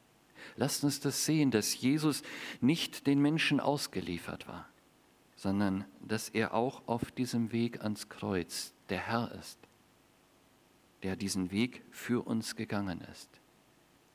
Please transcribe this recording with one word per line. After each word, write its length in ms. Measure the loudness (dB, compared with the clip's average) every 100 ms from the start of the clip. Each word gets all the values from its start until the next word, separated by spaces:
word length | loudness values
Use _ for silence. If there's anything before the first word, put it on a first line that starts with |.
| _ _ _ -20 -14 -2
Lasst 300 | 0 2 2
uns 160 | 2
das 240 | 0 0 2
sehen, 260 | 4 6
dass 280 | 4 2 2
Jesus 440 | 2 4 4 0 -4 -10 -10 0
nicht 440 | 4 4 0 -2 2
den 160 | 6
Menschen 380 | 6 4 4 4
ausgeliefert 880 | 2 0 -2 -4 -4 -4 -6 -10 -10
war, 200 | -14 -14 _ _ _ _ _ _ -6
sondern 500 | 0 2 2 0 -4 -12
dass 300 | -6 -6 -2
er 240 | 0 0
auch 340 | 2 0 -2 -4
auf 240 | -2 -2
diesem 400 | -4 -2 0 0
Weg 300 | 0 0 -2
ans 260 | -4 -6 -8
Kreuz 640 | -8 -2 -2 -2 -6 -10 -12 -6
der 100 | -4
Herr 320 | -2 -2 -2
ist, 260 | -8 -14 -18 -20 _ _ _ _ _ _ _ _ _ _ _ _ _
der 120 | -6 -2
diesen 360 | -2 0 0
Weg 320 | 0 0 -2 -16
für 340 | -10 -2 0 0
uns 300 | -2 -2 -6
gegangen 460 | -2 -2 -2 -4 -8
ist. 180 | -16 -20 -20 _ _ _ _ _ _ _